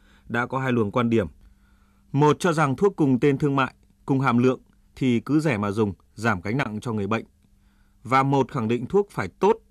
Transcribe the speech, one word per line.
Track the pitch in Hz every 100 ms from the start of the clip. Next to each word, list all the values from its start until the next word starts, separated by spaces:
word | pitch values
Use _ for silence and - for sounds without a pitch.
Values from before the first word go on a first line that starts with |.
| _ _ -
đã | 117 123
có | 131
hai | 131
luồng | 120 104
quan | 127 117
điểm. | 113 85 - - _ _ _ _ _ _
Một | 143 151 143
cho | 185
rằng | 160 143 131
thuốc | 202 -
cùng | 147 123
tên | 147 135
thương | 147 139
mại, | 127 - _ _ -
cùng | 131
hàm | 135 120
lượng | 127 127 _ _ _ -
thì | 135 117
cứ | - 151
rẻ | 156 107
mà | 104
dùng, | 101 104 90 _
giảm | - 113 98
gánh | 101 123
nặng | 123 107
cho | 123
người | 110 98
bệnh. | 113 107 _ _ _ _ _ _ _
Và | 110 135
một | 135 139 127
khẳng | 139 110
định | 120 120
thuốc | 196 202
phải | - 95
tốt, | - 190 220 _